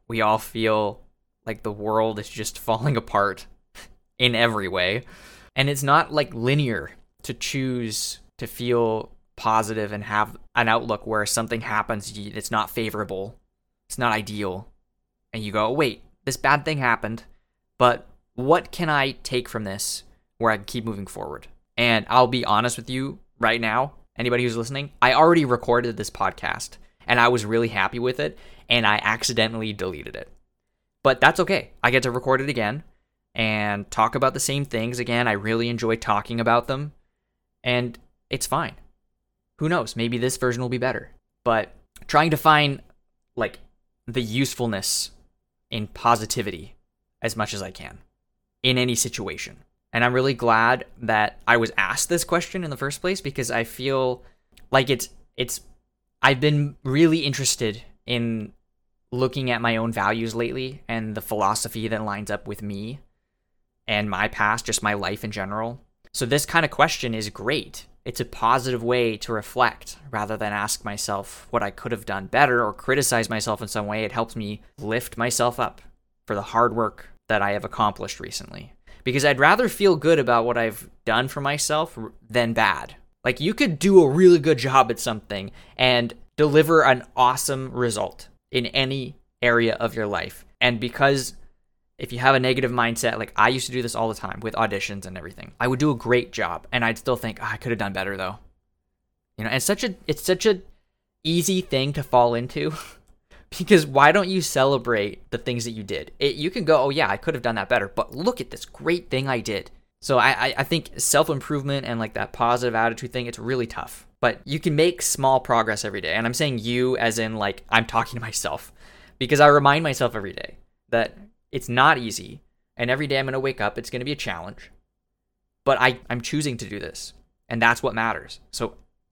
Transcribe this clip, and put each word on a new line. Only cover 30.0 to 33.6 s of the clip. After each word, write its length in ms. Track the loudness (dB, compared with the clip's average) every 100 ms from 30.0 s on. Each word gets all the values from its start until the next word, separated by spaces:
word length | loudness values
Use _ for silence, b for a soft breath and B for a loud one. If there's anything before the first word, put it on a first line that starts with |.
| -12
it. 140 | -12 -14 -18 _ _ _ _ _ _
But 180 | 2 6
that's 200 | 4 4
okay. 300 | 0 -2 -4 -2
I 80 | 2
get 140 | 2
to 60 | 2
record 300 | -2 0 0
it 80 | 0
again 360 | -2 -2 -4 -12 _ _ _ _
and 560 | -4 -2 0